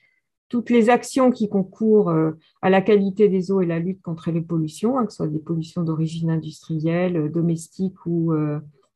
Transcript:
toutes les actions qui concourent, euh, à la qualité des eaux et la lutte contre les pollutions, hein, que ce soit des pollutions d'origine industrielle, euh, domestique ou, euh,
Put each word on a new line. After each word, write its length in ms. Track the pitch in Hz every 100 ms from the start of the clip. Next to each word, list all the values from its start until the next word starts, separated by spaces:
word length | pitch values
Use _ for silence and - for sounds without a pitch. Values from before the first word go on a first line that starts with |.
| _ _ _ _ _
toutes 220 | 240 226
les 180 | 240 214
actions 400 | 240 - 269 254
qui 180 | 240 208
concourent, 640 | 196 185 - 220 214 175
euh, 220 | 160 160 156 _ _
à 80 | 190
la 100 | 190
qualité 480 | 190 208 196 190 202
des 220 | 190 175
eaux 100 | 196
et 60 | 170
la 100 | 165
lutte 240 | 175 185
contre 300 | 180 165 170
les 100 | 165
pollutions, 560 | 165 165 156 - 220 262
hein, 80 | 208
que 60 |
ce 60 | -
soit 100 | 160
des 100 | 151
pollutions 460 | 160 165 160 180
d'origine 480 | 160 156 160 165 165
industrielle, 880 | 160 156 - - 160 160 175 180 170
euh, 120 | 151
domestique 760 | 165 170 165 - - 190 - 170
ou, 260 | 170 165
euh, 260 | 156 151 147 151 _ _